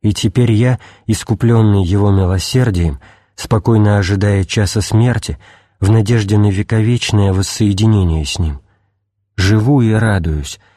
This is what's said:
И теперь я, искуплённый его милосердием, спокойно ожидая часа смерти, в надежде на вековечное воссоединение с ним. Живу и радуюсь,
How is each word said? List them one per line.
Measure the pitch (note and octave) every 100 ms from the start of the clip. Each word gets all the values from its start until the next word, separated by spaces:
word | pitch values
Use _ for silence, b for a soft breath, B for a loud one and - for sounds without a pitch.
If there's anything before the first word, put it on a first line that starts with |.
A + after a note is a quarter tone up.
И | G#2+
теперь | G#2 A#2 - A#2+
я, | G#2+ B2 B2 B B -
искуплённый | A2 - G#2+ A#2+ A#2 G#2+ G2+
его | F2+ G2+ G2+
милосердием, | G2 F#2 F#2 - B2+ B2 F#2 E2+ C#2 b b b
спокойно | - - A2+ - A2 G#2 G#2
ожидая | F#2 G2+ G#2 G2
часа | F#2 - G2+ A2
смерти, | - A2 B2 A2 - D#2 b b b b
в | G2
надежде | A2+ G#2 A#2+ G2+ G#2
на | G#2
вековечное | F#2+ G#2 A2 A2 A#2+ - G#2 G2+
воссоединение | F#2+ F#2+ - G#2+ G2 A2 G#2+ F2+ D#2+
с | D2 -
ним. | E2 C#2 _ _ _ _ _ _ _ -
Живу | F#2 G#2+ A2 C#3+
и | A2+
радуюсь, | A2 A2 G2+ E2 D2+ C#2+ - b